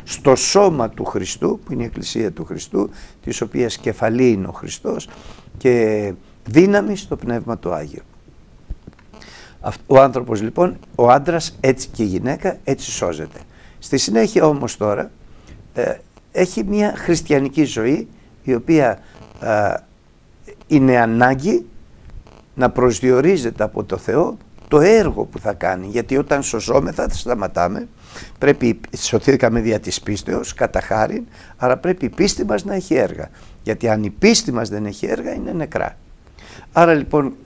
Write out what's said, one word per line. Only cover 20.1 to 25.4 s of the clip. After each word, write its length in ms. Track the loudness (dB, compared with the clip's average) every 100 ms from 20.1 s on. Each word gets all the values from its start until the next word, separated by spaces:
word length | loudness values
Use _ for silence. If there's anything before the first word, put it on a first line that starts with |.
| _ _ _ -20 -20 0
είναι 320 | 4 6 4
ανάγκη 680 | 4 4 4 2 0 -2 -4 -16 -20 -20 -20 -20 -20 -20 -14
να 160 | -2 0
προσδιορίζεται 920 | 2 2 2 2 4 4 2 -2 -4
από 200 | -4 -6
το 120 | -6 -6
Θεό 400 | -2 0 -2 -4 -16 -20 0
το 120 | 4
έργο 440 | 6 6 2 -2
που 140 | -6
θα 140 | -6